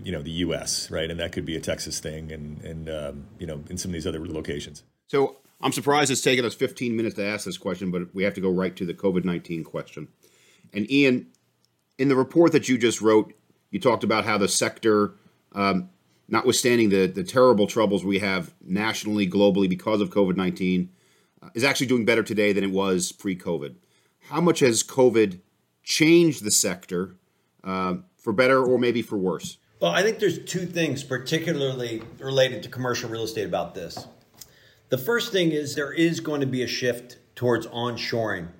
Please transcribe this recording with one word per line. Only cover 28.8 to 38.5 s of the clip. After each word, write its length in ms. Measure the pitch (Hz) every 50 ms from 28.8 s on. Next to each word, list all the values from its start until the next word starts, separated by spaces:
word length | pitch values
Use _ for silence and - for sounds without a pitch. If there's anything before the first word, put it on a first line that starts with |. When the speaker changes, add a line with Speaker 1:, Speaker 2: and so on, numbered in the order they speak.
| 123 120 117 120
Speaker 2:
for 160 | 107 - 113 104
worse? 400 | 92 92 - 90 - - - - _ _ _ _
Speaker 3:
Well, 120 | - 170
I 100 | - 170
think 180 | 196 220 214 -
there's 200 | 214 185 - - -
two 200 | - - 185 180
things 380 | 165 - 175 165 147 131 - -
particularly 1000 | - 131 123 - - 160 160 160 175 156 143 139 135 127 123 123 117 113 110 - - - -
related 440 | 131 135 135 135 131 127 120 101 92
to 60 | -
commercial 400 | - 120 127 123 120 120 - 113
real 140 | 113 113 113
estate 220 | 107 - 113 98
about 300 | 92 87 92 85 85 -
this. 320 | 95 85 82 - - - - - _ _ _ _ - - - _ _ _ _ _ _ _ _
The 80 | - 127
first 340 | - 220 233 226 220 -
thing 200 | 190 190 175 165
is 240 | 151 147 147 135 -
there 160 | 151 143 139
is 280 | 139 160 165 170 165 165
going 200 | - 160 151 143
to 60 | 139 127
be 160 | 120 127 123
a 40 | 120
shift 500 | - - 127 123 117 - - - - - _ _ _
towards 320 | - 120 123 120 110 - -
onshoring 800 | - 117 120 120 117 107 - - - 117 113 107 101 92 82 85